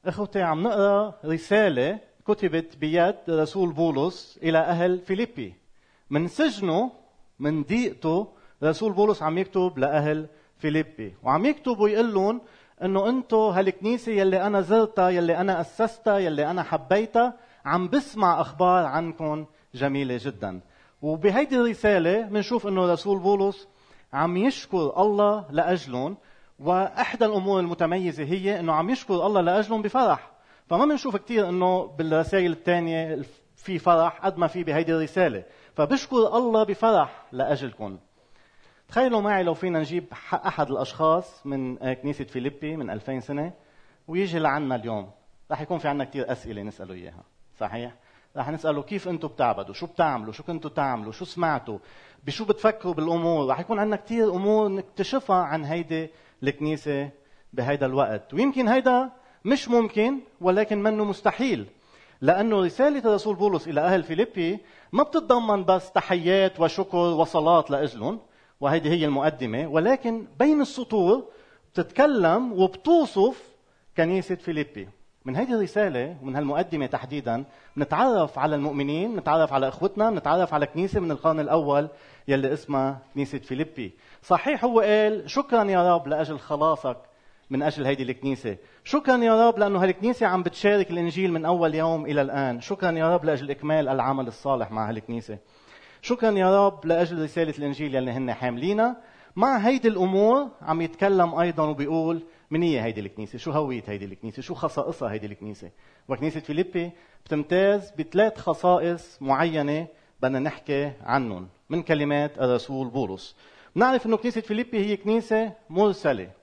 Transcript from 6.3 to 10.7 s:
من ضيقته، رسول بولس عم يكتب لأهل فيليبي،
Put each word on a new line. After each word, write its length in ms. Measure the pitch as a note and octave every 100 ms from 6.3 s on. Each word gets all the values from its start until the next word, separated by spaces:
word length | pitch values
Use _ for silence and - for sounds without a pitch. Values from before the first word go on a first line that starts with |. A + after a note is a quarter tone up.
| - D#4 A3 F#3+ E3 B3 - _ _ - _
من 240 | C#3+ D#3
ضيقته، 640 | C3+ A3+ A#3+ - D#3+ E3 G#3 - _ _
رسول 300 | D3+ D#3+ A3
بولس 300 | F#3+ G#3 G3+
عم 160 | D#3 E3
يكتب 400 | F#3 F#3+ F#3 D3
لأهل 480 | C3+ D3 D3 D#3 D#3 - _ _
فيليبي، 560 | D#3